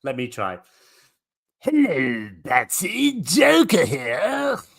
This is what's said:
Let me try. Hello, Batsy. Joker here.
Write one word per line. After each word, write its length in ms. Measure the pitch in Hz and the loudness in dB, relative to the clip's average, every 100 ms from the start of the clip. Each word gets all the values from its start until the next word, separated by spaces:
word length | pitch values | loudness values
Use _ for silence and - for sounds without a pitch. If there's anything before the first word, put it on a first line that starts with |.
Let 140 | 143 123 | -8 -6
me 100 | 123 | -6
try. 300 | 123 98 90 _ _ _ _ _ _ _ _ _ _ | -4 -6 -6 _ _ _ _ _ _ _ _ _ _
Hello, 720 | - 302 277 147 131 120 107 92 | -2 2 2 2 -2 -4 -8 -14
Batsy. 800 | 127 127 117 - 185 226 285 262 | 0 0 0 -4 -4 0 0 0
Joker 640 | 135 185 285 320 311 214 131 | -2 2 4 6 4 4 2
here. 760 | 139 123 117 208 277 285 247 - | -2 -4 -4 -2 -2 -4 -4 -8